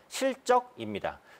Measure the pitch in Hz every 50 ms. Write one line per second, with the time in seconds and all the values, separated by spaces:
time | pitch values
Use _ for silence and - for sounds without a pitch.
0 | - - - - 262 269 254 - - - 247 247 247 - - - 113 107 107 95
1 | - 80 73 - - - - -